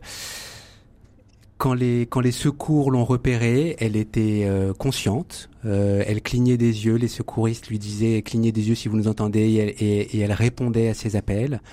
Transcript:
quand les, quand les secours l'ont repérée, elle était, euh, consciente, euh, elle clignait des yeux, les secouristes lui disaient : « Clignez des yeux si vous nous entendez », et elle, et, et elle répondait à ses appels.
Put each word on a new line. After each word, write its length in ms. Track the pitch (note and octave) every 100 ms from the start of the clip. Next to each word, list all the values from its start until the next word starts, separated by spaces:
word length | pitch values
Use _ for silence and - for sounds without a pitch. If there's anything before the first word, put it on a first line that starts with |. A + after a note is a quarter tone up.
| - - - - - - - - - - - - _ _ - -
quand 140 | C3+
les, 340 | B2 B2 A#2+ A#2+
quand 120 | C3
les 120 | B2
secours 580 | A#2+ D3 D3 - D3+ C#3
l'ont 160 | B2+ A#2
repérée, 720 | B2 C3 A#2 A#2 B2 E3 -
elle 160 | A2+ G#2+
était, 480 | A2 A2 G#2+ G#2+ G2+
euh, 280 | G2 F#2+
consciente, 760 | F#2 C3+ - - A#2+ F3 - - - A2
euh, 380 | G2+ G2+ G2+ G#2
elle 160 | G#2+
clignait 340 | - B2 B2 A#2+
des 300 | A#2 G#2+ A2
yeux, 100 | A2+
les 120 | A#2
secouristes 600 | - - - A2+ A#2 -
lui 120 | G#2+
disaient : « 420 | G#2 G#2 A2+ A2 -
Clignez 260 | A#2 A2+
des 180 | A2 G#2+
yeux 60 | A2+
si 120 | A2
vous 80 | G#2+
nous 120 | G#2+
entendez », 320 | G#2+ G#2 G#2+
et 140 | A2 A2
elle, 120 | G#2
et, 480 | - G#2+ G#2 G2+ G#2+
et 20 |
elle 120 | G2+
répondait 560 | G2+ A#2+ - B2 A2+ A2+
à 60 |
ses 220 | G#2 A2 G2+
appels. 460 | - G2+ C3+ A#2 -